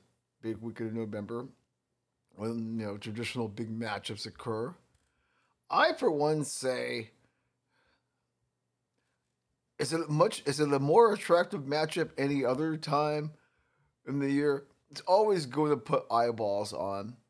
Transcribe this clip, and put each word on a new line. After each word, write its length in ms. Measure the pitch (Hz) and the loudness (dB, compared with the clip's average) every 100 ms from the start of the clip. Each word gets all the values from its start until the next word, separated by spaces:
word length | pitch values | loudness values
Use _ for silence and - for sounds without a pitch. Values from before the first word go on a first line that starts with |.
| _ _ _ _ | _ _ _ _
big 140 | 113 110 | -8 -8
weekend 340 | 113 110 113 | -8 -8 -6
in 40 | 113 | -6
November, 500 | 107 104 104 117 123 _ _ _ _ _ _ _ _ - | -6 -6 -8 -8 -10 _ _ _ _ _ _ _ _ -8
when, 420 | 110 117 113 113 | -6 -4 -4 -4
you 80 | 104 | -6
know, 120 | 101 | -8
traditional 500 | 110 104 113 127 113 | -8 -8 -6 -4 -6
big 280 | 104 113 113 | -6 -8 -6
matchups 520 | 113 101 - 101 110 | -6 -6 -8 -10 -12
occur, 480 | - 120 110 127 180 _ _ _ _ _ _ _ _ - | -10 -6 -6 -6 -10 _ _ _ _ _ _ _ _ -2
I, 220 | 185 320 | 4 4
for 180 | 320 247 | 4 0
one, 320 | 147 151 156 | 2 2 2
say, 640 | 143 - 131 127 123 120 110 _ _ _ _ _ _ _ _ _ _ _ _ _ _ _ _ _ _ _ _ _ _ _ _ _ _ - | -2 -4 -2 -2 -4 -6 -8 _ _ _ _ _ _ _ _ _ _ _ _ _ _ _ _ _ _ _ _ _ _ _ _ _ _ -6
is 120 | 147 | -2
it 160 | 165 151 | -2 0
much, 360 | 151 208 - 143 | 2 2 2 -4
is 140 | 139 | 0
it 120 | 151 | 2
a 60 | 139 | 2
more 360 | 143 190 226 | 6 8 8
attractive 480 | 208 - 170 175 156 | 4 4 4 4 -4
matchup 500 | 135 147 156 175 143 - | -2 -2 0 -2 -4 0
any 300 | 139 143 123 | 0 2 0
other 320 | 131 160 156 | 0 -2 -4
time 540 | 151 143 151 151 151 - _ _ _ _ _ _ - | 0 0 2 -2 -6 -12 _ _ _ _ _ _ -6
in 120 | 139 | -2
the 100 | 139 | 0
year? 380 | 139 147 139 - _ _ | 2 2 0 -4 _ _
It's 100 | 143 | -10
always 460 | - 190 214 185 131 | 2 4 6 2 0
going 240 | 135 151 | 0 2
to 60 | 139 | 2
put 280 | - 139 - | 2 0 2
eyeballs 600 | 117 120 110 107 101 101 | 2 2 0 0 0 -2
on, 440 | 67 95 98 104 123 | -4 -4 -4 -8 -14